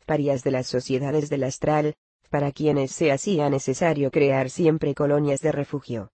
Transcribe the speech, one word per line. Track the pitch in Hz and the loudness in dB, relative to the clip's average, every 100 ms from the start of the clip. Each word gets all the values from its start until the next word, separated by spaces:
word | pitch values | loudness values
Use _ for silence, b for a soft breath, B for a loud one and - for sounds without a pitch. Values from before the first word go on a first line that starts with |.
parias | - 151 143 135 | -4 0 0 0
de | 143 | 0
las | 127 123 | -2 -2
sociedades | 123 - 131 139 151 147 | -4 -2 -4 0 -2 -2
del | 143 | -2
astral, | 131 - 147 151 151 - _ _ - | -4 -2 0 0 0 -4 _ _ -6
para | 147 143 | -2 -2
quienes | 139 151 147 135 | 0 0 2 0
se | - 160 | 0 0
hacía | 139 208 165 143 | 2 0 0 2
necesario | 135 - 131 170 147 135 | 0 -2 0 0 2 0
crear | 156 139 135 127 | 2 4 2 -2
siempre | - 160 156 147 | 2 2 2 0
colonias | 139 143 143 147 139 | 0 2 2 2 0
de | 156 | 0
refugio. | 143 139 143 - 113 95 | -2 -4 -8 -6 -8 -10